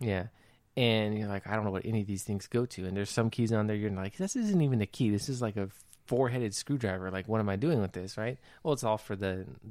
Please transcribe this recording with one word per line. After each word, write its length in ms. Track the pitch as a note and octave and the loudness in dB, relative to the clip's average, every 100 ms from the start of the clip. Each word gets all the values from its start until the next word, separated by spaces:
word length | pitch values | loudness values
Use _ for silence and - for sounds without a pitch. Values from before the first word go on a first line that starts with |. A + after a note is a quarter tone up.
Yeah. 260 | A#2+ F#2+ F#2+ _ _ _ _ - | -2 0 -2 _ _ _ _ 0
And 400 | A#2+ A2 G#2+ G#2+ | 4 4 2 0
you're 120 | G#2 | -2
like, 180 | G2 G2 | -4 -2
"I 80 | |
don't 100 | G#2+ | -2
know 60 | G#2+ | 0
what 160 | F#2+ - | -2 0
any 140 | A2 | -2
of 40 | G2+ | 0
these 180 | F#2+ | -4
things 220 | - G2+ - | -2 -4 -2
go 180 | A#2+ B2 | -2 -2
to." 180 | - | -4
And 120 | F#2 G2 | -4 -2
there's 140 | G2+ | -2
some 200 | - A2+ | 2 2
keys 220 | - A2+ | 2 2
on 140 | A2 G#2+ | 4 2
there, 100 | G#2+ | 0
you're 140 | G#2 | 0
like, 260 | F#2+ F#2+ - | -2 -4 -4
"This 200 | F#3+ C4 | -4 0
isn't 240 | G#3+ F#3 | 2 4
even 220 | D3 B2 | 4 4
a 40 | G2+ | 0
key. 240 | - A2+ | 2 2
This 180 | G2+ - | 2 0
is, 120 | B2+ | -2
like, 160 | A#2 G#2 | -2 -2
a 120 | G2 - - - - | -4 -8 -20 -14 -2
four-headed 480 | B2 C3 B2+ A2+ | 2 2 2 -2
screwdriver. 560 | G2 - C#3+ A2 F#2 F#2 | -4 -2 0 0 -2 -2
Like, 180 | F#2+ F#2 | -4 0
what 120 | A2 | 0
am 80 | G#2 | 2
I 80 | G2 | 2
doing 240 | D3 C#3+ | 2 2
with 120 | F#2+ | 0
this?" 260 | F2+ F#2 - | -4 -8 -6
Right? 200 | A2 C3+ - - | -6 -6 -14 -6
Well, 120 | - | -2
it's 100 | C#3 | 0
all 140 | A#2+ G#2+ | 2 0
for 180 | - G2 | -2 -2
the 300 | G2 F#2 F#2+ - A2 | -2 -2 -6 -12 -10